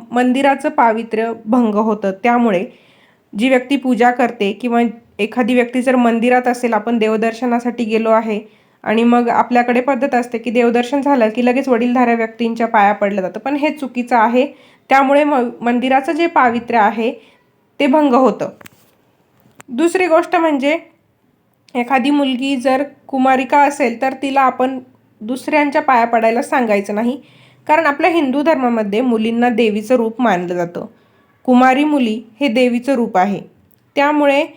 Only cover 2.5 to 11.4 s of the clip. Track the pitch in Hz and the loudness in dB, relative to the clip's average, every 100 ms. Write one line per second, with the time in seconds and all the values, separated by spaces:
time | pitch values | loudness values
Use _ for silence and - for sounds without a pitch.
2.5 | 180 - - _ _ _ _ _ 202 254 | 0 -4 -12 _ _ _ _ _ -4 2
3.5 | 254 254 285 262 220 240 247 240 233 202 | 2 2 -2 0 2 2 2 -2 -2 -4
4.5 | 202 247 233 233 - _ - 208 247 240 | -4 -2 0 0 -4 _ -8 -6 -2 0
5.5 | 247 233 254 254 254 240 226 240 247 254 | 0 0 -2 0 2 2 0 2 2 0
6.5 | 247 240 214 220 240 220 220 226 226 254 | -2 -2 -2 -2 -2 0 0 -2 -4 -4
7.5 | 240 240 240 220 220 220 220 233 208 208 | -2 -4 -6 -2 -2 2 0 0 -6 -8
8.5 | _ _ _ - 220 233 240 240 226 226 | _ _ _ -2 0 2 2 2 0 2
9.5 | 247 240 240 254 262 277 247 240 233 240 | 0 2 0 0 -2 -2 -2 -4 -6 -4
10.5 | 233 240 233 240 285 277 277 220 220 | 0 2 0 -2 -2 0 2 2 2